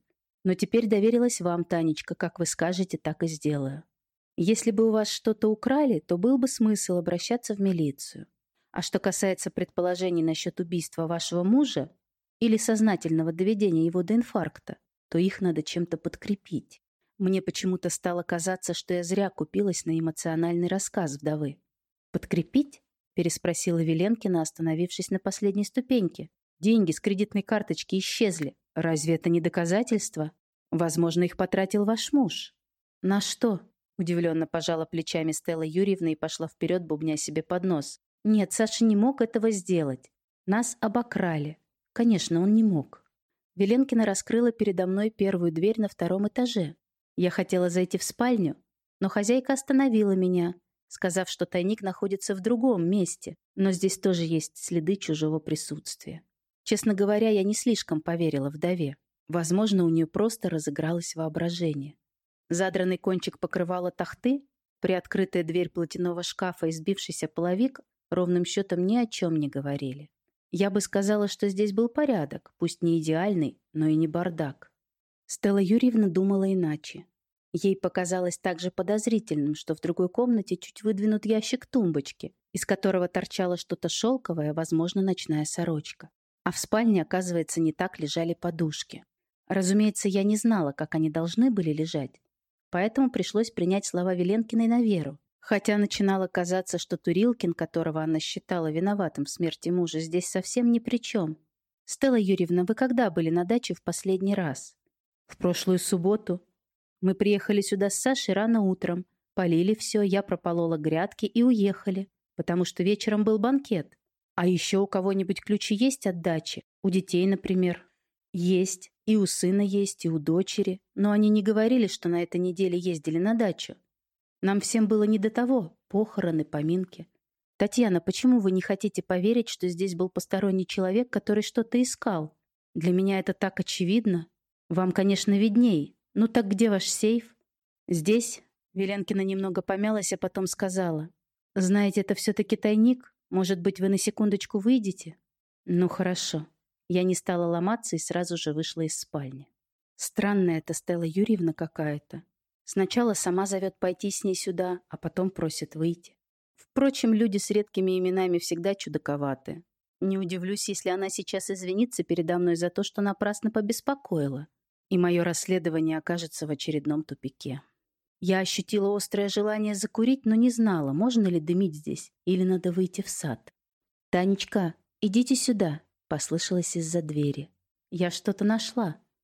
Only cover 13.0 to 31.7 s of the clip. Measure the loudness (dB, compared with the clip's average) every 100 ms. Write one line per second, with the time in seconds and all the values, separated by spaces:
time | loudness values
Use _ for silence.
13 | 0 0 0 0 0 2 2 2 2 0
14 | 2 0 0 -2 -4 -8 -16 -18 _ _
15 | _ 0 0 0 -2 -2 -4 -4 -4 -4
16 | -8 -8 -6 -6 -6 -8 -8 -18 _ _
17 | _ -4 0 0 -2 -2 -2 -2 -2 -4
18 | -4 -4 -2 -2 -2 -4 -4 -6 -4 -4
19 | -2 0 -2 -4 -4 -2 0 -2 -2 -2
20 | -2 -4 -4 -2 -2 0 -2 -2 -4 -4
21 | -4 -4 -4 -2 -4 -8 _ _ _ _
22 | _ -8 -2 -2 0 0 0 -6 _ _
23 | _ -2 -2 -2 -2 -2 0 2 2 2
24 | 2 0 0 0 -2 -2 -2 0 -2 -4
25 | -4 -4 -4 -2 0 0 -2 -4 0 2
26 | 0 -4 -14 _ _ _ 4 4 4 0
27 | -2 0 0 -2 -2 -2 -2 -6 -4 -4
28 | -2 0 0 0 -6 -10 _ -4 -2 0
29 | 0 0 2 2 2 0 0 0 0 -2
30 | -2 -6 -8 -10 _ _ _ -2 0 2
31 | 2 2 0 0 -2 0 0